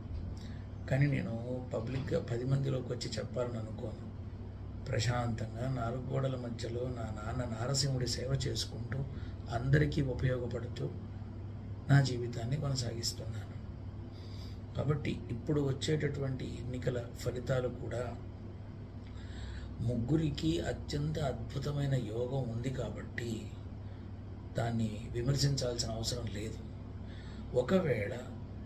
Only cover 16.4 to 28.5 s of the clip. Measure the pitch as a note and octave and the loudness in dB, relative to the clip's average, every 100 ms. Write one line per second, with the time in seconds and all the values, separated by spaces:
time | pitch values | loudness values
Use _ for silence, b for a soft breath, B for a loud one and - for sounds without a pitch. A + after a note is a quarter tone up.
16.4 | B2+ - B2 B2+ B2 B2 - - B2 B2 | -2 -4 -4 -2 0 0 -2 -4 -2 0
17.4 | A2 B2+ B2 - A2+ A2+ B2+ - - - | 2 2 2 0 -2 -2 -2 -4 -8 -8
18.4 | - - - - - - - B B B | -8 -8 -8 -8 -8 -8 -8 B B B
19.4 | B B B - A2+ A#2 B2 D#3 D3+ C3+ | B B B -2 2 2 4 4 4 2
20.4 | D#3+ E3+ - B2 - C#3+ D3+ D#3+ C#3 A2+ | 2 2 2 -2 -2 0 0 2 0 0
21.4 | A2+ C3+ C#3+ C#3+ C#3 C3 G#2 A2+ B2 C#3 | -2 -2 0 2 4 2 2 0 0 0
22.4 | A#2 A2+ B2+ - G#2+ G#2 - - A#2 G#2+ | 0 0 0 0 -2 -4 -6 -4 -2 -2
23.4 | - - - - B B B B - - | -4 -8 -8 -8 B B B B -8 -8
24.4 | - - A#2 A2+ A2 G#2 - A#2+ B2 B2+ | -6 0 2 2 0 -2 -4 0 2 4
25.4 | C#3 C3+ B2 A#2+ A2+ A2+ A2 A#2+ G#2+ G2 | 4 4 2 0 0 -2 -2 -2 -2 -2
26.4 | G#2 - - - - - B B B B | -4 -6 -8 -8 -8 -8 B B B B
27.4 | B B2 - F#3 D#3+ A2+ G2+ - - - | B 2 6 6 6 4 2 -2 -6 -6
28.4 | - | -8